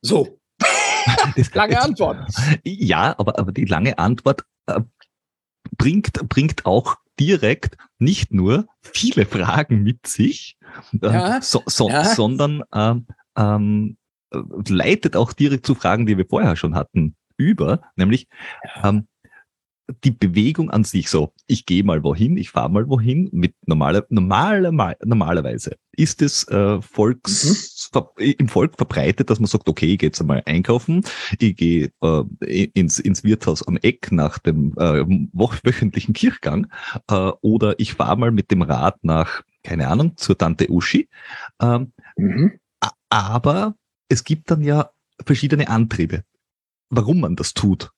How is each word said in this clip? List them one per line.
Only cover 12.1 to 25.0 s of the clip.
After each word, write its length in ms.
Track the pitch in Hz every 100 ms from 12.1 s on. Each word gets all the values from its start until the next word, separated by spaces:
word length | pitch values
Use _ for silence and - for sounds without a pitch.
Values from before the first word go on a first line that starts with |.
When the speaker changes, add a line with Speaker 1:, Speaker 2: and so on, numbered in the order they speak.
| 226 107 135 143 147 -
Speaker 2:
ähm, 320 | 107 110 120 117 - _ -
ähm, 600 | 104 104 104 104 104 - _ _ _ - - - 101
leitet 460 | 92 - 143 160 -
auch 160 | 117
direkt 320 | - 143 139 -
zu 80 | 127
Fragen, 300 | 90 104 113
die 120 | 98
wir 80 | 92
vorher 300 | - 202 80
schon 180 | -
hatten, 400 | 80 69 90 78 - _ _
über, 460 | 151 214 143 170 -
nämlich, 320 | - 95 120 - - - -
Speaker 1:
Ja. 240 | - - 101
Speaker 2:
ähm, 180 | 104 104 _ _ _ _ _ _ _ - 143
die 60 | 135
Bewegung 600 | 117 98 87 113 156 160
an 140 | 107
sich 240 | 104 98 78
so, 240 | 90 73 _ _
ich 180 | - -
gehe 180 | 90
mal 180 | 101 80
wohin, 340 | 73 76 117 180
ich 140 | -
fahr 180 | - 62
mal 200 | 98 120
wohin, 400 | 135 113 139 190
mit 220 | - 87 _ -
normaler, 380 | 78 71 92 -
normaler, 880 | 107 92 95 175 208 180 160 95 -